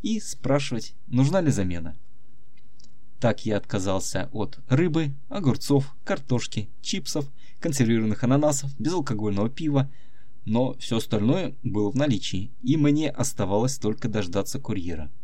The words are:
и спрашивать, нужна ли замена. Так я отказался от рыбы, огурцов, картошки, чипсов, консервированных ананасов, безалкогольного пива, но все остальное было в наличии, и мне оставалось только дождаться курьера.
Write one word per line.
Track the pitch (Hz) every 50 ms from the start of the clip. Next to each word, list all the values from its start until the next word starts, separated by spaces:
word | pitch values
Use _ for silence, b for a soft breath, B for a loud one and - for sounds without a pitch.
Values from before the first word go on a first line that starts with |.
| -
и | 208 226 214
спрашивать, | - - - - - 120 135 143 143 - 123 110 107 - - - -
нужна | - - 123 135 143 175 196
ли | 175 147
замена. | 104 98 95 90 85 82 82 82 82 - - - - - - - - - - - - - - - - - - - - - - - - -
Так | - 117 104 - -
я | 110 104
отказался | 98 - - - 101 92 98 95 95 95 - - 95 90 - -
от | 107 101 92 - - -
рыбы, | - 131 135 175 180 151 165 160 143 139 - - -
огурцов, | - 202 190 127 110 - - - 143 139 139 - - - -
картошки, | - 202 - - - 123 120 - - - 120 104 - - -
чипсов, | - - - 190 - - - 151 143 - b b b b b b
консервированных | - 170 147 - 127 110 117 113 110 110 104 104 113
ананасов, | 117 131 143 151 151 143 - 143 135 - -
безалкогольного | - 151 180 180 147 - 113 101 104 107 98 196 104 233
пива, | - - 170 151 143 135 131 139 B B B B B B B B B - -
но | 107 107 117 127 127 127 -
все | - - 120
остальное | 113 107 - - 104 101 117 147 190 180 - - -
было | - 117 98 104 104 101
в | 98
наличии, | 127 147 151 120 95 - - - 92 101 - - - -
и | 127 151
мне | 160 147 147 147 151 156 -
оставалось | - - - - - - 104 90 98 104 117 131 139
только | - - 104 110 - - 117
дождаться | 104 107 101 87 87 101 95 - - 101
курьера. | - - 107 98 85 87 85 78 78 71 - -